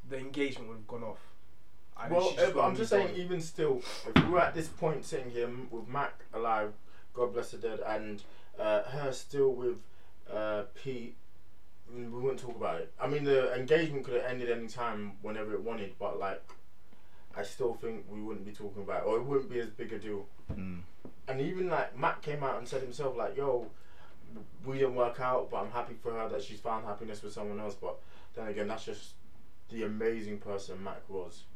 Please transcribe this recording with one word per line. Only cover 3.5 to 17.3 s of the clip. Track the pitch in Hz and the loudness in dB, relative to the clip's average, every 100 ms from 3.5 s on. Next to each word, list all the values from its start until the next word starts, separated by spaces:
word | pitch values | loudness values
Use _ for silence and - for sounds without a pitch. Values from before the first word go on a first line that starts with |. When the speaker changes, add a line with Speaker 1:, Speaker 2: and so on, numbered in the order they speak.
| - 151 127 - - - - | 2 4 4 0 -4 -2 0
Speaker 2:
if | 156 | 4
we're | 175 | 4
at | 170 | 4
this | 165 160 | 2 -4
point | - 165 139 | 0 0 0
sitting | - 147 127 | -4 -4 -4
here | 120 120 | -2 -2
m-, | 123 127 | -4 -6
with | 117 110 | -6 -4
Mac | 135 143 - - | -2 -2 -4 -4
alive, | 113 117 113 107 104 - - - - | -2 2 2 0 -2 -6 -6 -4 0
God | 120 | 0
bless | 120 117 | 0 -2
the | 104 | -2
dead, | 113 107 | -2 0
and, | 107 107 107 101 - - - - | 0 -2 -2 -4 -6 -6 -6 0
uh, | 107 104 | 4 4
her | 120 143 139 | 2 0 0
still | 127 - 143 135 | -2 -2 6 6
with, | 120 123 107 - - - - - | 6 0 0 -4 -4 -6 -6 -2
uh, | 107 107 104 101 - | 0 2 2 0 -4
Pete, | 135 123 117 - - - - - - - - | -4 -2 -4 -4 -4 -4 -4 -4 -4 -6 -4
mm, | 120 117 | -4 -4
we | 123 | 2
wouldn't | 131 127 | 2 2
talk | 123 107 | -2 -2
about | - - | 0 0
it. | - - | -2 -2
I | 139 | 0
mean, | 147 | 2
the | 143 135 127 123 | 6 6 6 2
engagement | 127 156 156 139 123 | 6 6 6 0 2
could | 123 | 2
have | 123 | 2
ended | 127 120 | 0 0
any | 117 113 | 0 0
time, | - 117 107 104 98 | -2 -2 -2 -4 -4
whenever | 104 107 107 | -4 -2 -2
it | 101 | -2
wanted, | 107 113 98 - | -2 -2 -4 -2
but, | 87 - | -2 0
like, | - 85 - - - - - - - - - | -2 -2 -4 -6 -6 -6 -6 -6 -6 -6 -4